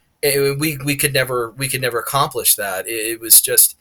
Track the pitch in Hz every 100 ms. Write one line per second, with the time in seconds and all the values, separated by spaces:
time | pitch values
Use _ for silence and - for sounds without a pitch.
0 | _ - 147 139 139 139 156 139 139 143
1 | 147 135 127 123 117 117 135 - 127 117
2 | - 139 156 120 - - 101 92 95 113
3 | 110 113 113 - - 120 - -